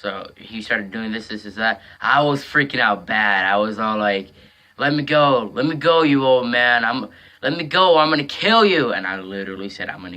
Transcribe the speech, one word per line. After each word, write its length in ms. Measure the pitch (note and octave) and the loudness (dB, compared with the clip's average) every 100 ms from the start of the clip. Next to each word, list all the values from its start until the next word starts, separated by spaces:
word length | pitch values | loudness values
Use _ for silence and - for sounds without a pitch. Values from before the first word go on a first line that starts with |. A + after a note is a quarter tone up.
So 300 | G2+ G2 F2+ | -8 -10 -14
he 280 | - - A2 | -18 -14 -12
started 260 | G#2 A#2 G2+ | -4 -4 -4
doing 220 | A2 A2 | -8 -6
this, 160 | A2 A2 | -8 -8
this, 160 | A2 | -12
this, 120 | G#2 | -12
that. 240 | G2+ A2+ G#2+ - - | -4 -2 -2 -10 -6
I 220 | G#2+ C#3 | 0 2
was 200 | D3 C#3 | 2 -2
freaking 360 | - D3 C#3 B2 | -2 -2 -2 0
out 260 | A#2 G2+ | 0 0
bad. 400 | - A2 G#2+ G2 | -2 0 0 0
I 120 | F#2+ G2+ | 2 0
was 200 | G#2+ G#2+ | 0 -2
all 220 | A2 G#2+ | -4 0
like, 320 | G#2 G2 G2 - - _ _ - | 0 -2 -6 -18 -20 _ _ -4
Let 160 | C#3 | -2
me 80 | D3 | -2
go. 480 | C#3+ D3+ C#3+ B2+ G#2+ | 0 4 4 2 -2
Let 140 | G#2 C#3+ | -4 -4
me 80 | |
go, 260 | D#3+ D#3+ E3 | 0 2 4
you 240 | D#3 C#3 | 4 4
old 220 | C3+ B2+ A#2+ | 4 2 2
man. 360 | A#2+ B2 A#2+ | 2 2 2
I'm, 240 | A2+ B2+ G#2 - - _ | 2 -2 -6 -14 -20 _
let 120 | C3+ | -4
me 100 | E3 | -4
go. 340 | D#3 E3+ F#3 D#3+ | -2 2 4 6
I'm 100 | D3+ | 4
gonna 140 | D#3 | 2
kill 420 | C#3+ - F#3+ A3+ | -2 -4 2 4
you. 280 | G#3 F3 A#2+ | 4 2 0
And 120 | F#2+ | -2
I 140 | F#2 F#2+ | -6 -8
literally 500 | F#2+ G2 F#2+ F#2+ G2 | -8 -10 -10 -10 -12
said, 200 | - F2+ | -10 -12
I'm 120 | D#2+ F#2 | -10 -14